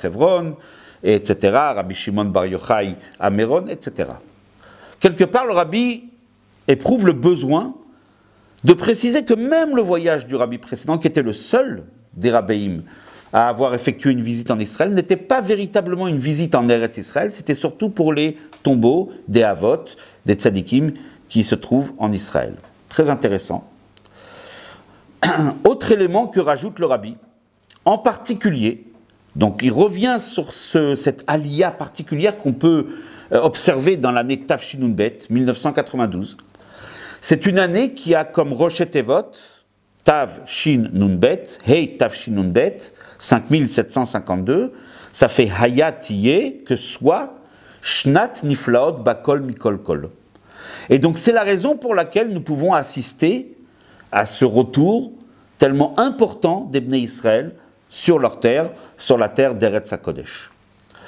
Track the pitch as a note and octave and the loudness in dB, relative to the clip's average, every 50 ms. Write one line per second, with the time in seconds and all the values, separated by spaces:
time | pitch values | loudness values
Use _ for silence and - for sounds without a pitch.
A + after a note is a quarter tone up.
0 | - F2 F2+ A2 D3+ F#3 F#3 F3 E3+ D#3+ D3+ - - - - - - - - _ | -6 -8 -2 0 2 2 2 0 -2 -6 -10 -12 -18 -20 -20 -20 -20 -20 -16 _
1 | - G2+ G#2+ G2+ - - G2 - G#2 G2 G#2 C3+ D3+ C#3+ A#2+ G2+ F#2 F#2 F2+ - | 0 2 2 2 2 0 0 2 2 2 4 2 2 2 0 -4 -6 -6 -8 -8
2 | - G#2+ G2 G#2 G#2 G2+ F2+ F#2+ F2+ F#2+ F#2 F2 - - A#2 G#2+ G2+ F#2+ F2 - | -6 -4 -2 -2 -2 0 0 0 0 0 -4 -4 0 0 0 0 0 -2 -6 -10
3 | - - - - F2+ G2+ G2+ G#2 A2+ A2+ C#3+ F3+ F#3 A3 F3 - - - - - | -16 -20 -8 -4 -2 0 0 0 0 0 0 -2 -2 -6 -10 -12 -12 -10 -8 -8
4 | D#2+ C2 A#1+ - - - _ _ _ _ _ _ - - - - - - - _ | -8 -8 -10 -14 -20 -20 _ _ _ _ _ _ -20 -20 -20 -20 -20 -20 0 _
5 | - F#3 D#3+ E3 F#3 F3+ - B3 B3+ A#3 F#3+ F3 E3+ D#3 F3+ A3+ B3 B3 A#3 A#3+ | 2 2 4 2 2 2 2 0 0 0 0 0 0 0 0 -2 -2 -2 -4 -6
6 | - - - _ _ _ _ _ _ _ _ _ _ - C3+ C3 - - B3+ A#3+ | -12 -20 -20 _ _ _ _ _ _ _ _ _ _ 2 2 2 2 0 2 2
7 | G3 F3 D3+ A#2+ C3 F3 F3+ D3+ C#3 C3 D3+ E3+ A3+ C4 - - - - _ _ | 4 2 2 4 2 2 2 2 0 0 0 0 0 -4 -8 -14 -20 -20 _ _
8 | _ _ _ _ _ _ _ _ _ _ _ - - - F3 F3 - A3+ A3+ A3+ | _ _ _ _ _ _ _ _ _ _ _ 2 6 6 6 6 4 0 0 0
9 | A#3+ A#3+ A#3+ D4+ - - A3+ G#3+ A#3+ C#4 D#4+ E4 D#4+ D4+ C#4 A#3+ G#3+ F3 F3+ E3+ | 0 0 0 0 0 0 0 0 0 0 0 0 0 0 0 0 0 0 0 0
10 | E3 E3+ D#3 C#3+ A#2+ B2 C3+ A#2 B2 A#2+ A#2+ A#2 - - - - - D#3 D#3+ D#3+ | 0 0 0 -2 -2 -4 -4 -2 -2 -4 -4 -8 -10 -12 -12 -8 -4 -4 -2 -2
11 | D#3+ D3+ - D#3 B2+ A2+ G#2 - - - - B3 C#4 B3+ C3+ F2+ E2 - - _ | -2 0 0 0 -2 -2 -4 -6 -4 0 0 0 0 -2 -6 -10 -14 -18 -20 _
12 | _ _ - F2+ F#2+ A#2+ A2+ A#2 G2 F#2+ A2 G#2 G2+ G2 F2 E2 - - - - | _ _ -8 -2 0 2 2 2 2 0 -2 -2 -2 -4 -6 -8 -10 -14 -20 -20
13 | - - - - - - - A2 A#2 A#2+ A#2 A2+ C3+ B2+ B2 A#2+ - C3 A2+ - | -20 -20 -20 -20 -10 0 2 2 2 2 2 0 0 0 0 -2 -2 -4 -4 0
14 | - C#3 B2+ B2 A2+ A#2 A#2+ A#2 A#2 - A#2+ A2 G#2+ G#2 - - D#3+ G3+ G3+ F#3 | 0 0 0 0 -2 -4 -6 -4 -4 -4 -4 -4 -4 -6 -4 -2 -2 0 0 0
15 | F3+ F#3 F#3+ F#3 F#3+ - C4 C4 G3+ F#3 G#3+ G3 G3+ F#3+ - G#3 F3 F3+ F3+ F3 | 0 0 -2 -2 0 0 -2 0 0 0 -2 -2 -2 -2 -2 -2 -2 -2 -4 -4
16 | F#3+ F3+ D#3 C3+ B2 D3+ D3+ D3 E3+ - - B2+ A#2+ A#2+ A#2+ A#2 A2+ A2+ - G#2+ | -2 -2 -2 -2 -2 -2 -2 -2 -2 0 0 2 2 2 2 2 0 -2 -4 -10
17 | F#2 - - C#3+ G3 G#3 G#3 - - - C#3+ - - D#3 - - A3 G#3 G3 F#3 | -12 -6 -4 -4 -4 -4 -6 -6 -6 -4 -4 -2 -4 -6 -4 -4 -4 -4 -2 0
18 | D#3+ D#3+ D3+ D3 D3+ D#3 D3+ - - - - - - C#3+ C3+ A#2+ A2 A#2+ C#3+ F3+ | 0 0 0 0 0 -2 -4 -8 -14 -20 -20 -4 0 0 2 4 4 4 4 2
19 | F#3+ - - - - - G2+ A#2 A2+ G#2 G2 D#2+ F#2 A2+ D3 D#3+ - - - - | 0 -4 -10 -16 -8 -2 2 2 2 2 2 0 0 0 0 -2 -4 -10 -20 -20
20 | - - - _ - - G#2 G2 - A#2 G2 F#2+ E2+ - A#2+ C3+ D#3 D3+ C#3 - | -20 -20 -20 _ -2 -2 0 2 2 2 2 0 0 0 0 0 2 0 -4 -8
21 | - - - - _ - - A#2 G#2 - A2 G#2 - - B2 C3+ C#3+ - - - | -14 -20 -20 -20 _ -2 0 0 2 2 0 -4 -2 0 0 0 0 -2 -6 -6
22 | A2 G#2+ G#2 G2 - - - C#2+ A#1+ G#1+ G1+ - - - _ _ _ - - - | -4 -4 -4 -4 -6 -4 -2 -2 -2 -4 -8 -14 -20 -20 _ _ _ -8 -4 -2
23 | - - - - - G#2+ G2 F#2 - - E2+ - - - _ _ _ _ _ _ | -2 -2 -2 -2 -2 -2 -2 -4 -6 -8 -10 -10 -10 -14 _ _ _ _ _ _
24 | _ _ _ - - - - - - - - - - - - - - - - _ | _ _ _ -20 -20 -20 -20 -20 -20 -20 -20 -20 -20 -20 -20 -20 -20 -20 -20 _
25 | _ - _ _ - F3 D#3+ D#3 D3+ C#3 - - - G3+ C4+ - - - A3 G3+ | _ -20 _ _ -2 0 2 2 0 0 0 2 2 2 2 2 2 2 2 4
26 | F#3 F3 F3 G#3+ A#3+ G3+ - G3 D#3+ D3+ C#3+ B2+ E3+ G#3+ E3+ - E3+ C#3+ C3 A2 | 2 2 2 0 0 0 0 0 2 2 0 -2 -4 -8 -4 -4 0 0 0 -2
27 | G2+ A2 A#2 - _ _ _ _ _ _ _ _ _ - - _ _ F#3+ G#3 A3 | -2 -8 -16 -18 _ _ _ _ _ _ _ _ _ -20 -20 _ _ 0 0 2
28 | - A#3+ G3+ - - - A3+ - - G#3 D#3 B2 G#2+ A2+ A#2 - - - - _ | 2 0 -2 -2 -4 -8 -4 -2 0 0 0 0 0 0 -2 -4 -10 -20 -20 _
29 | _ _ _ _ _ _ - D2 G#2+ G#2 F#2+ G#2 A#2+ C3 G#2+ C#3 G3+ G#3 F3 F3+ | _ _ _ _ _ _ -2 0 2 2 2 0 0 2 4 4 4 2 2 0
30 | A3+ B3+ B3 A3 - - - F#3 C#3 - - - - - - E3 D3+ C#3+ C#3 C#3 | 0 0 0 -2 -4 -4 -6 -6 -6 -6 -10 -12 -4 -2 0 2 2 2 0 0
31 | - C#3+ - - - - D3 D#3 D3 C#3+ C#3+ D3+ F#3 E3+ - - D3+ - - - | -2 -2 -4 -2 -4 -2 -2 -2 -2 -2 0 0 0 0 -2 -6 -12 -12 -12 -14
32 | D#3 - D#3+ C#3+ F3 G#3 G#3 - - C#3 B2 - D#3+ E3+ E3 D3+ - - - - | -10 -6 -2 0 0 0 0 -2 -2 -4 0 2 4 4 4 4 0 -4 -8 -16
33 | - - - - - - - A#2 C3+ D#3 - - - F#3 D3 C3+ C3+ F3+ F#3+ D#3 | -18 -20 -20 -20 -4 0 2 2 2 2 0 2 2 2 2 2 2 0 0 2
34 | - B2+ B2 A#2+ A#2+ C3 C3+ C3+ C3+ - D3+ C3 - - - C3+ B2+ A#2+ G#2 G2 | 0 0 0 0 0 0 -4 -4 -2 -4 -4 -4 -4 -10 -6 -4 -2 -2 0 0
35 | G#2 A#2 - - - - A2+ B2 C3 B2 B2 - - D3 C#3 D3 C3+ - - B2+ | -2 -2 -4 -8 -6 -2 -2 0 0 0 0 -2 -2 -2 -2 -2 -2 -2 -2 -2
36 | A#2+ G2+ F2 F2+ G#2 - - - - _ - - - - - - - - - - | -2 -2 -2 -6 -8 -10 -12 -18 -20 _ -20 -20 -20 -20 -20 -20 -20 -20 -20 -20
37 | - - - - - - E3 C#3+ - G3 F3+ G3 F#3 F3 E3+ G#3+ C4 - - - | -20 -20 -16 -8 -2 0 0 2 2 2 2 2 2 2 2 0 0 -2 -4 -4
38 | - E3 E3 D#3 D#3 - - E3+ D3+ C#3+ C3 A#2 E3 E3+ E3+ - F3 - - C#3+ | 0 2 2 2 0 0 -2 -2 -2 0 0 0 0 0 0 -2 -4 -2 -2 -2
39 | A2+ A2+ C#3+ F#3+ - - - - - - - _ _ _ _ _ _ _ _ _ | 0 0 0 0 -2 -4 -10 -20 -20 -20 -20 _ _ _ _ _ _ _ _ _
40 | - E3 D3+ D3 C3 G#2+ - - - - - - - D#3+ C#3+ A#2+ A2+ - - G2 | 2 2 4 4 0 -2 -6 -12 -16 -12 -10 -2 0 2 2 2 0 0 0 2
41 | G2+ G2 F#2 F2 G#2+ C3+ F3+ E3 - - - - - A2 C#3+ E3+ D3+ - - - | 2 2 4 4 4 2 2 0 -6 -12 -20 -4 2 2 2 4 2 -2 -2 -2
42 | B2 A2 - - - A#2 G#2+ G2+ F#2 F2+ F2 A#2+ D3 G3+ - - - - - - | -2 -2 -2 -6 -8 -4 -2 -2 -2 0 2 2 2 0 -2 -6 -14 -20 -20 -20
43 | - - - - - - B2+ A2+ - - D3 D#3+ C#3 A2+ - A#2+ G#2 - - C3+ | -20 -20 -14 -8 -2 0 0 0 2 2 0 2 2 0 0 0 -2 0 -2 -4
44 | B2 A2+ - G#2 - - F#2 F#2+ F#2 A2 C#3+ F#3 B3 C4 - - - - - - | -4 -2 -4 -6 -6 -4 -4 -2 -2 0 0 0 -2 -4 -8 -14 -20 -20 -20 -20
45 | - - - - C3 A#2+ - - B2 G#2 F#2 F#2 A#2 B2 B2 C3+ D#3 D#3+ - - | -20 -14 0 2 2 4 4 2 2 2 2 2 2 2 4 2 0 0 -2 -6
46 | - - G#2+ G2 G#2 B2 D3+ G3 C#4+ - - - - - B2+ A#2 - - - - | -8 -6 -4 0 2 2 2 2 0 -2 -6 -10 -6 -4 -4 -4 -4 -8 -8 0
47 | A#2+ C#3+ F3 - - - - - - _ _ _ - - - - - - - - | 2 2 2 2 -2 -8 -12 -18 -20 _ _ _ -20 -20 -20 -10 -6 -4 -4 0
48 | - C3+ C#3 F3+ A3+ - - - D3+ D3 C#3 C3 - B2 A#2+ A#2+ B2 A#2+ B2 B2 | 0 2 2 2 2 0 -4 -6 -4 -2 -2 -2 0 2 2 2 2 2 -2 0
49 | A2 B2 A2+ - - D3 C#3+ D3 C3+ B2+ A#2 - - A2 G2+ F#2+ - - D#2+ D2 | 0 -2 -2 0 0 0 0 0 -2 -6 -8 -4 -2 -2 -2 -2 -4 -4 -4 -4
50 | D2 - - _ _ _ _ _ _ _ - - - - - - - - - E3 | -6 -10 -16 _ _ _ _ _ _ _ -20 -20 -20 -18 -18 -14 0 2 4 4
51 | B2+ E3 D#3+ - - A#3 A#3 A3+ G#3 G3+ G3 F3+ F#3+ C#4+ D4+ - B3+ A#3+ G#3+ F3+ | 4 2 0 2 2 2 2 4 2 2 0 0 0 -2 -2 -2 -2 -2 0 0
52 | E3 E3 - G3+ A3+ A3+ G3 E3+ - D#3 D3+ C3+ D#3 F#3 F3 D3+ C3 - - C3+ | 0 0 0 -2 0 0 -2 -6 -6 -6 -4 -2 0 2 2 0 0 -4 -8 -8
53 | A#2 - - - D#3 E3+ A3 B3+ C4 - - - - _ _ _ _ _ _ - | -10 -10 -4 0 0 0 0 0 -4 -10 -18 -20 -20 _ _ _ _ _ _ -20
54 | _ _ - G2+ A2 - - - C3+ A#2 G#2+ B2 B2 - - C#3+ D#3 F#3+ A3 A#3+ | _ _ 0 0 0 0 2 2 2 4 4 2 2 2 2 2 4 4 2 0
55 | C4+ - - - - - _ _ _ _ _ - D3 C#3 C#3 C#3+ D3+ D3+ - G#3+ | -2 -6 -12 -20 -20 -20 _ _ _ _ _ 2 2 4 4 2 0 2 0 0
56 | A#3+ C#4 - - A3+ - - - - E3 F3 F#3+ - - C3+ C#3 A#2+ B2 C3+ C3 | 0 0 0 0 0 -2 0 0 0 0 0 -2 -4 -4 -4 -4 -2 -2 -2 -2
57 | A#2+ A2+ - - - A2+ G#2+ A#2+ D3 E3 - - _ _ _ _ _ _ - - | -2 -4 -6 -2 0 2 2 2 0 -4 -10 -18 _ _ _ _ _ _ -14 0
58 | - F3 E3+ D3 B2+ G#2+ - - - A#2 B2 D3 E3 F3 - - - - - - | 2 2 4 4 2 0 0 0 0 0 2 0 -2 -4 -8 -14 -20 -20 -18 -4
59 | - - C3 A#2 A2 G#2 - C3+ C3+ C3 A#2+ G2 A2+ G#2 G2+ G#2+ - - G2 - | 2 2 4 4 2 2 2 2 2 2 2 0 0 0 0 -2 -4 -6 -8 -8
60 | - F2 C#2+ B1+ - - - - - - _ _ _ _ _ _ _ _ - - | -8 -8 -10 -10 -12 -16 -18 -18 -20 -20 _ _ _ _ _ _ _ _ -20 -20
61 | - | -20